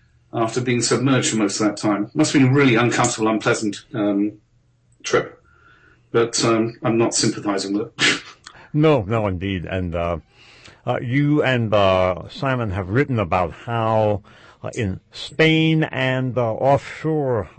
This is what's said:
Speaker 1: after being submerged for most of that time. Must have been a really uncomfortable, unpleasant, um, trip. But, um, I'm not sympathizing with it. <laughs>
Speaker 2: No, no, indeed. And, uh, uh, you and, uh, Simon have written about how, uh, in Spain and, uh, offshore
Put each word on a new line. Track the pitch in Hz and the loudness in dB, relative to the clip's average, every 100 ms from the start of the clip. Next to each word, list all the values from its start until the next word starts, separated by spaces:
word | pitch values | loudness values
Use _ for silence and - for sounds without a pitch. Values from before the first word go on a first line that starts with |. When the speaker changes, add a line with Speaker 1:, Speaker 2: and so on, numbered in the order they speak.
| _ _ _ | _ _ _
Speaker 1:
after | 120 113 123 | -4 -2 -2
being | 123 120 | -2 0
submerged | - 117 135 123 - | 0 0 2 2 0
for | 110 | 0
most | 101 - | 0 0
of | 104 | -2
that | - | 0
time. | 110 101 101 151 | -2 -2 -2 0
Must | 156 | 2
have | 151 | 4
been | 127 | 4
a | |
really | 143 135 113 | 4 4 4
uncomfortable, | 120 127 120 - 110 | 2 2 0 0 0
unpleasant, | 104 120 110 107 - - | 0 0 0 -2 -6 -8
um, | 113 104 101 107 - _ _ _ _ _ _ | -4 0 0 -2 -4 _ _ _ _ _ _
trip. | - - - - _ _ _ _ _ _ _ | -2 -2 -2 -10 _ _ _ _ _ _ _
But, | 117 117 - 117 | 0 0 0 0
um, | 113 120 - | 2 0 -4
I'm | 113 113 | -2 0
not | 107 - | 0 0
sympathizing | 110 - 107 98 98 101 | -2 -2 -4 -4 -4 -4
with | 120 | -6
it. | - - - - | -2 -2 -2 -8
<laughs> | - - - - 151 | -20 -20 -20 -4 2
Speaker 2:
No, | 156 139 | 4 2
no, | 92 113 104 | 0 -2 -2
indeed. | 90 98 92 80 | -2 -4 -4 -4
And, | 92 90 | -4 -4
uh, | 85 85 82 - _ - - - - | -2 -2 -4 -8 _ -20 -20 -20 -10
uh, | 120 123 | -6 -4
you | 123 139 147 151 | -2 0 2 2
and, | 123 123 110 | 2 2 2
uh, | 104 98 92 92 85 - | 4 4 4 2 -2 -8
Simon | - 139 127 110 | -6 -2 -2 -2
have | 98 92 | -4 -2
written | 117 143 117 | -2 0 0
about | 82 92 85 | 0 0 -2
how, | - - 117 113 110 107 101 - - - - | -6 -6 -2 0 2 2 0 -6 -20 -20 -14
uh, | 117 | -10
in | - 101 95 _ | -6 -4 -6 _
Spain | - - - 160 160 160 160 | -16 -6 2 4 4 4 2
and, | 151 131 131 131 131 123 | 0 -2 -2 -2 -2 -2
uh, | 117 | -2
offshore | 107 135 139 - - 156 151 135 113 87 | 0 2 2 0 -8 -4 -2 -2 -2 -4